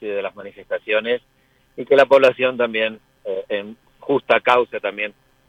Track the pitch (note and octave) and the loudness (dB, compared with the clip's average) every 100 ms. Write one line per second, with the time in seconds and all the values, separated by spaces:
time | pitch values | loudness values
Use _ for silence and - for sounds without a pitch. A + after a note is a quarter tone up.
0 | G#2+ G2+ F#2+ G2+ G2 G2 F#2 F#2 A2 G#2+ | -8 -6 -6 -10 -18 -16 -8 -8 -2 -2
1 | A2+ B2 _ _ _ _ _ - B2+ C#3 | -2 -4 _ _ _ _ _ -8 2 4
2 | C3+ C3+ C3 B2 B2+ B2 A#2+ A2 A2 A2 | 6 6 4 2 -2 -2 -2 -2 -4 -6
3 | _ _ G#2 F#2+ - G#2 G#2 A2+ _ - | _ _ -10 -8 -6 -6 -8 -16 _ -12
4 | - C3+ - A2+ - B2 A#2 A2 G2+ G2+ | -4 -2 0 0 2 0 0 -4 -8 -8
5 | G#2 - _ _ | -10 -12 _ _